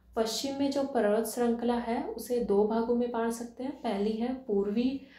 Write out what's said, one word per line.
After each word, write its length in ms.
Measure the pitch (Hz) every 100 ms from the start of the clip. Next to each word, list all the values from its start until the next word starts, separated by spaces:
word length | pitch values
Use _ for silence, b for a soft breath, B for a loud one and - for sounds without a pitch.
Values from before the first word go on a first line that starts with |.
| B 233
पश्चिम 380 | 220 - 277
में 160 | 277 277
जो 140 | 277
पर्वत 420 | 269 233 208 214 226
श्रृंखला 480 | 247 240 226 240
है 300 | 233 233 240
उसे 360 | - 453 - 240
दो 260 | 196 202 214
भागों 260 | 226 233
में 160 | 240 240
बांट 220 | 233 233
सकते 320 | 226 233 -
हैं। 180 | 277 -
पहली 300 | 240 196 208
है 220 | 220 247
पूर्वी, 720 | 262 - 202 202 220 262 277 B